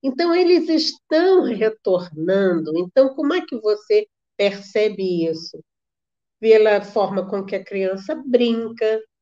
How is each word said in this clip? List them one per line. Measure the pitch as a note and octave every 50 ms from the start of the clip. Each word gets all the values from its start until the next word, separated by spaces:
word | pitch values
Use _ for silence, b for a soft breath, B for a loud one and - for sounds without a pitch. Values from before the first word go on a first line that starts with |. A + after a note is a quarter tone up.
| -
Então, | C4+ B3+ - F4 F4 E4+
eles | F4+ F4+ E4+ F4+ E4 - -
estão | D#4+ D4+ - - - _ _ _ - D#4+ F4 F#4+ F#4+ F4+ C#4+
retornando. | C4 A#3+ F#3+ A3 A3 A3 _ _ G#3 F#3 F3 F3 F3 D#3 D3+ D#3+ F3 F#3+ G3 G3 F#3 E3+ E3 D#3 D3+ D#3 E3+
Então, | F3+ F3+ _ C4 C4+ C4+ C4+
como | - D4+ C#4+ E4
é | F#4 E4+
que | - C#4+ A#3
você | A3 G#3+ G#3+ G#3 - _ G#3+ G#3+ G#3 _ _ _ _ _ _ _
percebe | G3+ G3+ G3 G3 G3 - - A3 G#3+ G#3+ G3 F3+ F#3+ F#3 F3+ E3+ E3 E3
isso? | D#3+ D#3+ E3 - - D#3+ - _ _ _ _ _ _ _ _ _ _ _ _ _ _ _
Pela | A3 A3+ A3 A3 G#3+ G#3+ G#3 G3+
forma | G3 - - A3 G3 F#3+ G3 G3 F#3 -
com | - G3 F#3+
que | G3 G#3+
a | F#3+ F#3+
criança | - G3+ G3 G3 F#3 F#3+ F#3+ G3 - D4+
brinca, | - C4+ C#4 A#3+ A#3+ A#3+ A#3 A#3 A3+ A3+ A3 A3+ A3+ A3+ A3 A3 A3 A3 _ _ _